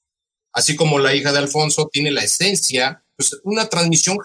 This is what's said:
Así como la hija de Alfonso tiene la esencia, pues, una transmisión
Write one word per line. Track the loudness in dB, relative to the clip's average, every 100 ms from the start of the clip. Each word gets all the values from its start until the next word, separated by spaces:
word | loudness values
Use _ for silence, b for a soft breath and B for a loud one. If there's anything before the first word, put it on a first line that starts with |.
| _ _ _ _ _
Así | -2 0 2
como | 2 2
la | 2 2
hija | 2
de | 0
Alfonso | 0 0 0 0 -2
tiene | -2 -2
la | 0
esencia, | 0 0 0 0 0 0 -2 -4 _ -4
pues, | -4 -2
una | -4 -2 -2
transmisión | 0 2 2 2 -2